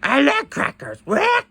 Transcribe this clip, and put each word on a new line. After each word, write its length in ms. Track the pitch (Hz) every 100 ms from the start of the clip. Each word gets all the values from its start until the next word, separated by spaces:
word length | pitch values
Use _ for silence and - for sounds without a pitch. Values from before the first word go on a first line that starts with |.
I 180 | - 254
like 280 | 285 440 440
crackers. 500 | - - - - - -
What? 400 | - 453 480 -